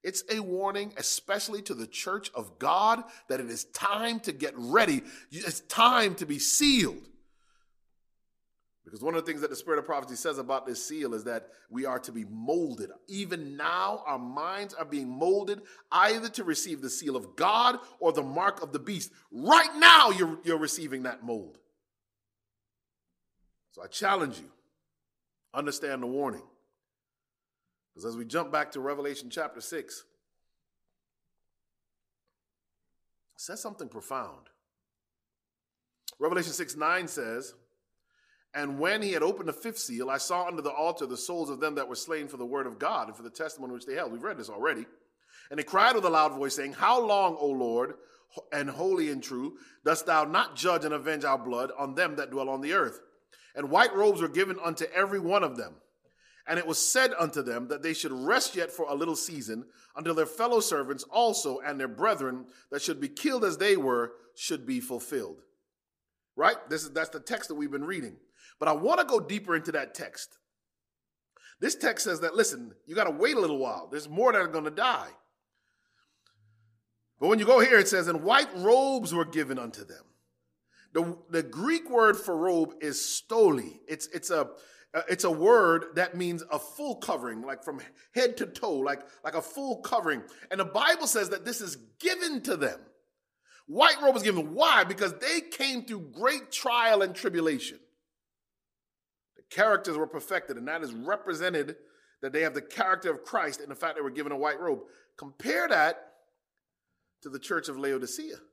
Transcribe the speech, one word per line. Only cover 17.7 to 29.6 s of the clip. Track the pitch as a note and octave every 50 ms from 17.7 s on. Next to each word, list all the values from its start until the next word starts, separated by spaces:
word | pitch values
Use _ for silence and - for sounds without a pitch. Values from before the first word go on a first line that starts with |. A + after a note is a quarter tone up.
| B3 A#3+ - - - _
or | - E3
the | - D3+ C#3
mark | C3+ C3+ E3 F#3 G3 G3 -
of | E3+ C#3+
the | C#3 D3
beast. | B2+ G3+ G3+ E3+ - - - - _ _
Right | - - C#3 A3 D4+ E4 D#4+ D#4 D4
now, | D4+ E4 E4+ E4+ D#4 C#4 A3+
you're, | G3 F#3 F3+ D#3+ D#3+ D#3+
you're | - E3 E3 D#3
receiving | D#3 D3 - - D#3+ C#3+ C3 C3 B2+
that | B2+ A#2 -
mold. | A2+ A#2+ A#2 G#2+ F#2 D#2 D2 - _ _ _ _ _ _ _ _ _ _ _ _ _ _ _ _ _ _ _ _ _ _ _ _ _ _ _ _ _ _ _ _ _ _ _ _ _ _ _ _ _ _
So | _ - -
I |
challenge | - - - G#3 F#3+ G3 F#3+ D#3+ C3+ A2 -
you, | - - _ _ _ _ _ _ _ _ _ _ _ _ _ _ _ _ _ _ _ _ -
understand | C3 D3 D3 C#3+ - D#3 C#3+ C3+ B2+
the | B2 A#2+
warning. | B2+ C#3+ C#3+ C3 G#2+ - - _ _ _ _ _ _ _ _ _ _ _ _ _ _ _ _ _ _ _ _ _ _ _ _ _ _ _ _ _ _
'Cause | D#2+ F#2
as | A#2 A2+
we | A#2 A#2+
jump | A2+ C3+ E3+ E3+ C#3+
back | D#3 D3+ D3 D3
to | - C#3+
Revelation | C3 C#3 C#3+ C#3+ C#3+ C#3+ C#3+ C#3+ B2+ B2
chapter | - E3 F3+ G3 - A#2